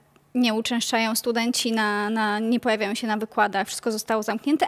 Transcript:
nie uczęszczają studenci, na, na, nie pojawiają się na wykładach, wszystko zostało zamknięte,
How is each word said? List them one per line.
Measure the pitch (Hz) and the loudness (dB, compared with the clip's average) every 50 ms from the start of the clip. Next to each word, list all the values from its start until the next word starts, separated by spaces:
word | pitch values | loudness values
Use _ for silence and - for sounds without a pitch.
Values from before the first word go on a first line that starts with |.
| _ _ _ - _ _ - | _ _ _ -20 _ _ 0
nie | 247 247 233 214 | 2 2 2 2
uczęszczają | 220 226 - 247 233 - - - 226 226 220 226 | 0 0 0 -2 -2 -2 0 0 2 2 2 0
studenci, | - - 247 226 233 233 240 247 - - 240 | -2 -2 0 0 0 0 0 0 0 0 0
na, | 226 220 214 208 208 208 208 208 | 0 2 0 0 0 0 -2 -2
na, | 226 226 214 208 208 214 | 0 0 0 0 0 0
nie | 220 226 247 233 | 0 0 0 0
pojawiają | - 247 220 214 208 196 214 | 2 0 0 0 0 -2 -4
się | - - 220 | -4 -2 -2
na | 214 214 | -2 -2
wykładach, | 220 - - - 208 208 190 196 202 - | -2 -4 0 2 2 2 2 -2 -2 -2
wszystko | - - - 240 | -6 -6 -4 -4
zostało | 220 214 - - 226 220 208 | -4 -4 -2 -2 -2 -2 0
zamknięte, | - 208 233 - 277 302 - - | -2 -4 -4 0 0 2 2 2